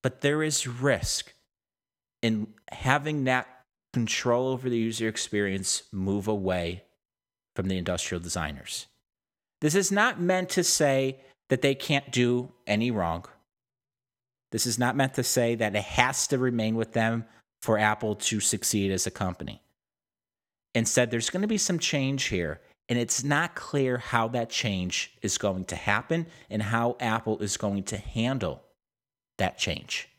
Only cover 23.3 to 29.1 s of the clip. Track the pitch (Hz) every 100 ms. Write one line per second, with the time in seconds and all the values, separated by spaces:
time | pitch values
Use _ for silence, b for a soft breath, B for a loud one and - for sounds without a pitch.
23.3 | 147 170 - - 147 131 123 - 120 113
24.3 | 120 113 - 117 95 90 - - _ 104
25.3 | - 104 92 90 85 - 104 - 165 165
26.3 | B B 107 107 117 117 120 117 113 113
27.3 | 107 104 - 107 101 95 104 - 113 113
28.3 | 135 92 69 _ _ _ _ _